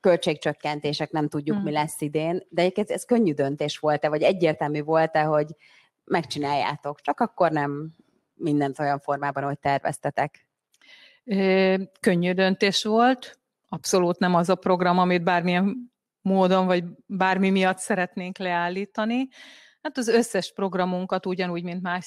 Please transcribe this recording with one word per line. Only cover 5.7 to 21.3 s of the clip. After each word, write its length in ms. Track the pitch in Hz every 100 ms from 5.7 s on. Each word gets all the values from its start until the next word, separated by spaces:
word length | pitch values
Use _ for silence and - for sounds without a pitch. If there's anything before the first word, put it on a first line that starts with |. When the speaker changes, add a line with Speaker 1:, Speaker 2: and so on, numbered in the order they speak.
| _ _ _
Speaker 1:
megcsináljátok, 960 | - - - - 143 143 104 151 143 147
csak 200 | - 294
akkor 300 | 233 - 170
nem 440 | 156 143 143 156 - _ _ _
mindent 440 | _ 165 147 143 135
olyan 200 | 147 143
formában, 440 | - 143 143 139
ahogy 160 | 139 143
terveztetek? 920 | 143 139 - 151 143 - 147 _ _ _ _ _ _ - - _
Speaker 2:
Ö, 500 | - 196 190 190 190 190 190 _
könnyű 320 | - 180 175
döntés 520 | 185 190 190 202 -
volt. 540 | 214 220 240 254 - - _ _ _
Abszolút 500 | 170 - 190 175 180
nem 160 | 180
az 140 | 175 170
a 60 |
program, 440 | 180 - 180 180 180
amit 240 | 180 180
bármilyen 720 | 175 175 175 180 190 254 240 _ _ _
módon, 460 | 190 190 185 185 185
vagy 180 | 180 175 - _
bármi 440 | 196 185 190 190
miatt 280 | 190 185 185
szeretnénk 600 | - 196 180 - 180 185
leállítani. 880 | 185 175 175 180 202 - 220 240 262 - - - - _
Hát 160 | 311 277
az 100 | 226
összes 440 | 226 233 196 170
programunkat 760 | - 196 175 180 180 185 190
ugyanúgy, 360 | 185